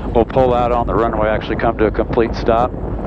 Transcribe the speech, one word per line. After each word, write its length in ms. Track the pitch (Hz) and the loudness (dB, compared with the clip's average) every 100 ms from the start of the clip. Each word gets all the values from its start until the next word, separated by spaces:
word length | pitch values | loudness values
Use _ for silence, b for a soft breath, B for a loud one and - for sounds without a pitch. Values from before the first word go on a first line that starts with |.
| B | B
will 100 | 117 | 0
pull 300 | 113 135 131 | 2 2 2
out 180 | 120 120 | 2 0
on 140 | 120 117 | 0 0
the 80 | |
runway, 340 | 95 117 110 107 | 0 0 0 0
actually 280 | 107 - 110 | 0 -2 -2
come 200 | 120 110 | -2 2
to 80 | 104 | 0
a 40 | |
complete 440 | 98 110 - 113 | 0 0 2 0
stop, 360 | - - 113 127 - - - | 0 0 2 0 -4 -6 -6